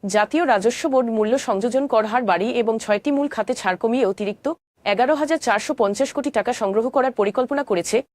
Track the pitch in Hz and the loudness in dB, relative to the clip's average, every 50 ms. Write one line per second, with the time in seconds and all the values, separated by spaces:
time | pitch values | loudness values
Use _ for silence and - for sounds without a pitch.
0 | - 202 185 214 208 208 - 311 349 285 240 202 185 226 240 - - 320 262 262 | -6 0 2 2 0 2 2 0 2 4 2 4 2 0 0 0 -2 2 2 2
1 | 254 233 220 214 214 214 233 277 - - 220 196 202 247 226 269 285 269 - 220 | 2 2 0 0 2 2 2 0 0 0 -2 0 0 0 0 0 0 2 2 2
2 | 214 214 214 247 247 202 180 170 185 233 254 240 233 220 226 226 - - 208 208 | 2 2 0 -2 2 2 0 0 0 -2 0 0 0 0 0 -2 0 0 -2 0
3 | - 294 285 277 285 285 - - 208 - 254 - - 196 185 180 - 233 233 262 | 0 0 0 0 0 -2 -2 -4 -2 -2 -4 -2 0 -2 -2 0 0 0 2 2
4 | 254 190 196 - 214 196 202 - _ 277 339 _ _ _ _ _ _ - 208 202 | 2 0 0 -2 -4 -6 -6 -4 _ -6 -6 _ _ _ _ _ _ -2 2 2
5 | 240 254 311 285 302 285 330 311 - 247 208 214 - - 302 - 226 202 202 208 | 2 2 2 0 0 0 -2 -2 0 0 0 0 0 -4 -2 0 0 0 2 0
6 | 269 262 - - 269 285 - 220 196 - 247 - 226 196 190 214 226 262 247 285 | -2 -2 -2 -4 -4 -2 -2 -2 -2 -2 -2 -2 -2 -2 0 0 -2 0 0 0
7 | 247 262 254 - 208 196 202 - 254 247 285 277 285 - 208 175 170 - - 226 | 0 0 0 0 -2 0 0 -2 -2 0 -2 -4 -2 -2 -2 -2 -2 0 -2 -2
8 | 269 _ _ | -2 _ _